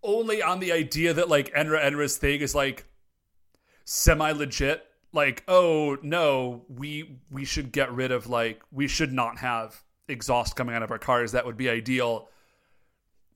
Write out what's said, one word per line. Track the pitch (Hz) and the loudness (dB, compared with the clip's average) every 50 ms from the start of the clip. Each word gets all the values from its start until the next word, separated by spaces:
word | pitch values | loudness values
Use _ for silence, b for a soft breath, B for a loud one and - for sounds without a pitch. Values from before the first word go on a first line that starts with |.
| - | 0
only | 214 208 226 226 220 214 208 180 | 0 0 0 0 0 0 0 0
on | 160 180 190 | 0 0 0
the | 185 175 170 | 0 0 0
idea | 165 156 - - 151 165 170 165 | 0 0 0 0 0 2 2 2
that, | 147 175 175 | 2 2 4
like, | 156 143 139 - - | 4 2 2 2 0
Enra | 147 156 156 156 156 147 | 0 0 2 2 2 2
Enra's | 143 143 147 147 143 143 | 2 2 0 -2 -2 -2
thing | - - 143 143 143 | 0 0 0 0 0
is, | 147 135 - | -2 -2 0
like, | 147 139 139 127 - - - _ _ _ _ _ _ _ _ _ _ _ _ _ _ _ _ _ _ _ | 0 0 0 -2 -6 -14 -20 _ _ _ _ _ _ _ _ _ _ _ _ _ _ _ _ _ _ _
semi-legit. | - - - - - 165 151 156 151 156 147 147 139 117 - 139 135 156 - - _ _ _ _ _ - | -8 -4 4 6 6 6 6 4 0 0 -2 -4 -6 -4 -2 0 0 -2 -2 -6 _ _ _ _ _ 0
Like, | 156 143 139 123 - - | 0 2 2 0 -4 -4
"Oh, | - 185 185 180 170 160 156 151 147 139 139 - | 4 6 6 6 6 4 2 2 0 -2 -4 -4
no, | 139 160 175 165 151 139 131 127 123 123 120 - _ | -2 0 2 4 4 2 2 0 -4 -6 -10 -14 _
we, | 135 120 139 147 151 151 160 160 139 127 - _ | -14 -12 -10 -8 -8 -8 -10 -12 -18 -20 -20 _
we | 147 135 139 | -10 -10 -6
should | 131 - 156 139 127 | -4 -4 -6 -6 -4
get | - 143 139 127 123 | 0 0 0 0 0
rid | 123 127 127 127 | -4 -2 -2 -2
of, | 123 - 117 | -2 -2 -2
like, | 123 120 117 113 107 - - _ | -2 -2 -2 -2 -4 -8 -18 _
we | - 131 143 135 | -6 -4 -4 -2
should | - - 160 147 131 | 0 -2 -2 -2 0
not | 131 120 117 120 - | -2 -4 -4 -4 -6
have | - 127 120 117 113 110 - - _ _ _ _ _ - | -4 -4 -4 -4 -6 -8 -12 -20 _ _ _ _ _ -12
exhaust | 143 120 - - 127 120 113 - - | -10 -10 -2 0 0 0 0 -2 -4
coming | - 127 120 117 | -4 -4 -4 -2
out | 117 113 | -4 -4
of | 104 | -4
our | 113 110 | -8 -8
cars. | - - 127 120 120 110 110 | 0 2 2 2 2 2 0
That | 123 120 | -2 -2
would | 123 113 107 | -2 -6 -4
be | 131 127 | -2 -2
ideal." | 117 117 113 123 131 127 123 120 117 110 - - _ _ _ _ _ _ _ _ _ _ _ _ _ _ _ _ _ _ _ _ _ | -2 -2 -2 -2 0 0 2 0 0 -2 -6 -12 _ _ _ _ _ _ _ _ _ _ _ _ _ _ _ _ _ _ _ _ _